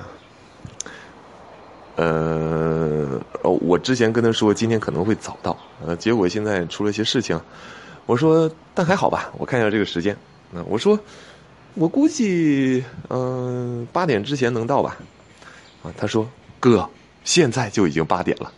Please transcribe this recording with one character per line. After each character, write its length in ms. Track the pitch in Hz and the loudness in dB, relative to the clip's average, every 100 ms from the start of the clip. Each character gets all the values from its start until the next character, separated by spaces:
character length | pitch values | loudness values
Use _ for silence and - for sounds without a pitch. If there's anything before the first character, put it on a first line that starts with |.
| - - - - - - - - - - - - - - - - - - - - | -16 -18 -20 -20 -20 -20 -20 -16 -16 -16 -20 -20 -20 -20 -20 -20 -20 -20 -12 -2
呃， 1200 | 82 80 80 80 80 80 80 80 80 76 71 64 - - | 0 0 0 -2 -2 0 0 0 0 -2 -2 -6 -8 -4
哦， 100 | - 90 | 0 2
我 160 | 82 87 | 2 2
之 180 | 127 123 | 2 2
前 160 | 113 | 2
跟 100 | 117 | 2
他 80 | 117 | 2
说 220 | 113 107 | 2 2
今 160 | 104 110 | 2 2
天 100 | 110 | 0
可 120 | - | -2
能 120 | 76 | -2
会 120 | 101 | 0
早 240 | 104 - - | -2 -4 -8
到， 140 | 90 - - - | -6 -6 -10 -14
呃， 140 | 78 85 | -6 -2
结 160 | 107 | 0
果 160 | 117 90 | 2 2
现 160 | 107 | 0
在 220 | 107 95 82 | -2 -2 -2
出 180 | - | -2
了 60 | 104 | -2
一 20 | |
些 100 | 104 | 0
事 200 | 113 127 | -2 -2
情， 180 | 101 82 - - - - - - | -2 -4 -4 -20 -20 -20 -20 -16
我 100 | - | -2
说， 360 | 120 160 160 160 - - | 2 4 4 2 -4 -10
但 100 | - | -2
还 100 | 165 | 0
好 140 | 190 - | 2 2
吧， 240 | - - - | -2 -6 -10
我 80 | - | -4
看 120 | 127 | 0
一 40 | |
下 80 | 107 | 2
这 80 | 107 | 2
个 60 | 98 | 0
时 160 | 143 | 0
间， 120 | 98 101 - - - | -2 -4 -12 -20 -18
那 120 | 87 | -14
我 120 | 82 110 | -6 0
说， 220 | 202 214 - - - - - - - | 2 2 0 -20 -20 -20 -20 -20 -16
我 160 | 202 160 | -2 0
估 180 | 269 311 | 2 0
计， 760 | 320 214 175 156 139 131 127 127 - - | 2 0 2 2 2 2 0 -2 -14 -6
嗯， 800 | 127 127 127 123 123 123 120 120 | -4 -4 -4 -4 -4 -6 -6 -4
八 100 | 175 | -2
点 180 | 180 104 | 0 0
之 140 | 110 143 | 0 0
前 160 | 120 | 0
能 140 | 113 117 | 0 0
到 160 | 135 | 0
吧， 160 | 78 - - - - - - - - - | 0 -4 -18 -20 -20 -20 -20 -20 -20 -16
啊， 100 | 85 - | -16 -6
他 80 | |
说： 240 | 107 110 117 - - - | -2 -2 -4 -10 -20 2
“哥， 280 | 123 104 - - - _ | 4 4 2 -10 -20 _
现 260 | - 175 139 | -2 2 2
在 200 | 131 110 | 2 -2
就 160 | 110 90 | 2 2
已 60 | |
经 120 | 73 | 2
八 180 | 80 90 | 0 0
点 140 | 90 - | 0 -4
了。 120 | - | -6